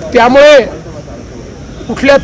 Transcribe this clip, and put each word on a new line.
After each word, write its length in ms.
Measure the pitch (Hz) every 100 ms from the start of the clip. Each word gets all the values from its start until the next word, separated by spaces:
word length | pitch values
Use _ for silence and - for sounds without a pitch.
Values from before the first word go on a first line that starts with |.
| -
त्यामुळे 460 | 247 233 269 294 294 208 - - - - - - - - - - - -
कुठल्या 300 | 226 269 277